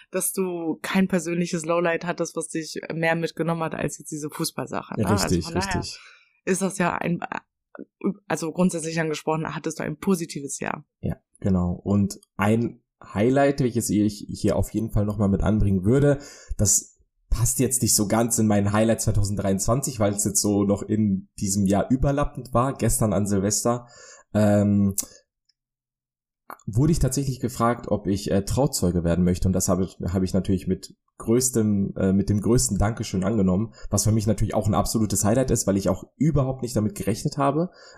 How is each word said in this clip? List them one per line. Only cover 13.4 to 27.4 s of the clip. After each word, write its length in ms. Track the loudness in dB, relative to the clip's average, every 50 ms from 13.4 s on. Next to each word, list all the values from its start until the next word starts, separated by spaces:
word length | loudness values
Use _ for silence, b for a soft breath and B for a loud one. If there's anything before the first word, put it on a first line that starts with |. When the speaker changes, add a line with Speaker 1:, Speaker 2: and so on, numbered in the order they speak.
| 4 2 2 2
Speaker 2:
welches 280 | 0 0 0 -2 -2 0
ich 380 | 2 2 2 2 0 -4 -12 -12
hier 280 | -8 -2 0 0 2
auf 120 | 0 -2 -2 -2
jeden 160 | -4 -4 -2
Fall 140 | 0 0 0
nochmal 240 | 0 0 0 2 2
mit 120 | 2 2
anbringen 440 | 2 2 2 2 2 2 2 2 2
würde, 340 | 4 4 4 4 4 2 0 B B B B B B B
das 420 | 0 2 2 2 0 -2 -6 _ _ _ _ _ _ _ -2
passt 260 | 0 0 0 0 2 0
jetzt 220 | 0 0 2 0
nicht 140 | 0 2 2
so 120 | 2 2
ganz 300 | 2 2 2 2 2 2
in 80 | 2 2
meinen 280 | 4 4 4 2 2 2
Highlight 280 | 2 2 2 2 0
zweitausenddreiundzwanzig, 960 | 0 2 2 2 2 0 -2 -2 0 0 0 0 2 0 0 0 0 -4 -2 0
weil 140 | 0 0 0
es 100 | 0 -2
jetzt 160 | -2 0 0
so 240 | 0 2 2 2 2
noch 180 | 2 0 0 0
in 460 | -2 0 0 2 0 0 -2 -4 _ _ -6
diesem 260 | -4 -2 0 0 2
Jahr 240 | 2 2 2 2 0
überlappend 640 | 0 2 2 0 2 0 -2 -2 -4 -10 -12 -2 0
war, 200 | 0 0 0 -2
gestern 340 | -2 -2 0 0 0 0 0 2
an 120 | 0 0
Silvester, 640 | 0 0 0 0 0 -2 0 0 0 -2 -2 B B B B B B B B B _ 0
ähm, 600 | 2 4 4 4 4 4 4 4 4 4 2 0 B B B B B B _ _ _ _ _ _ _ _ _ _ _ _ _ _ _ _ _ _ _ _ _ _ _ _ _ -18 _ -12
wurde 260 | -2 0 2 4 4
ich 80 | 4 4
tatsächlich 400 | 2 0 0 -2 -2 -4 -4
gefragt, 480 | -4